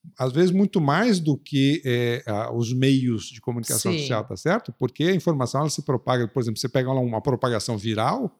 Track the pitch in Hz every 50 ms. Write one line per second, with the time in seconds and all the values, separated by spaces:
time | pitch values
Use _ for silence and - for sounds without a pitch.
0 | - - - - 127 131 123 156 180 185 170 190 208 196 - 196 151 139 143 175
1 | 226 247 208 180 160 156 139 - - - 143 139 135 139 147 160 139 127 120 120
2 | 120 120 120 - - 117 104 101 117 120 113 120 117 113 127 127 131 139 135 135
3 | 127 123 117 104 - - 127 113 - - 120 120 113 - 123 113 - 190 175 156
4 | 143 131 117 107 104 - 104 98 - 151 190 226 - - - - 135 123 - -
5 | 147 175 196 170 - 175 160 135 127 117 - 139 151 151 - - 143 - 131 123
6 | - 127 127 123 120 107 - 135 117 117 107 - - 120 - 135 127 127 135 131
7 | 123 120 110 110 - 147 127 - - 127 117 104 - - 117 104 98 113 110 104
8 | 113 135 190 269 254 185 -